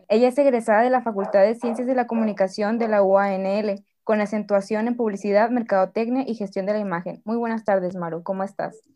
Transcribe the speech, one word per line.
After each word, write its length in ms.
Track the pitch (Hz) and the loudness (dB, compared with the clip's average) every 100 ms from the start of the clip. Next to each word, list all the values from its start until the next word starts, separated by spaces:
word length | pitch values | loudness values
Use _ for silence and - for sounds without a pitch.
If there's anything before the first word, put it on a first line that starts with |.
| - | 0
Ella 220 | 220 247 | 2 4
es 100 | 254 | 4
egresada 440 | 277 247 226 214 | 2 2 2 4
de 80 | 247 | 4
la 120 | 254 | 2
Facultad 400 | 240 202 196 202 | 0 -4 0 4
de 140 | 202 226 | 4 2
Ciencias 320 | 240 226 247 | -4 -4 -2
de 80 | 254 | -2
la 100 | 233 | -2
Comunicación 720 | 233 220 202 190 190 208 233 | -2 -2 0 -2 -2 -2 -2
de 80 | 226 | 0
la 160 | 208 | 2
U 160 | 196 196 | 4 4
A 160 | 202 | 2
N 240 | 190 190 202 | 0 -2 -2
L, 260 | 214 202 _ _ | -2 -4 _ _
con 180 | - 214 | -2 0
acentuación 680 | 208 214 208 202 196 214 226 | 0 -4 0 0 0 -2 -2
en 80 | 240 | -2
publicidad, 540 | 226 196 202 202 233 | -2 -2 0 2 2
mercadotecnia 760 | 247 226 196 190 - 226 254 262 | 0 0 0 0 -2 -2 -2 -4
y 80 | |
gestión 320 | 226 202 196 190 | -6 -6 -6 -4
de 60 | |
la 80 | 214 | -4
imagen. 420 | 202 170 175 - | -4 -6 -8 -12
Muy 120 | - 233 | -6 -4
buenas 280 | 233 226 | -4 -4
tardes, 300 | 220 196 180 | 0 0 0
Maru, 300 | 185 170 165 | -6 -8 -8
¿cómo 180 | 170 190 | -6 -6
estás? 400 | 196 - - - _ | -6 -8 -10 -10 _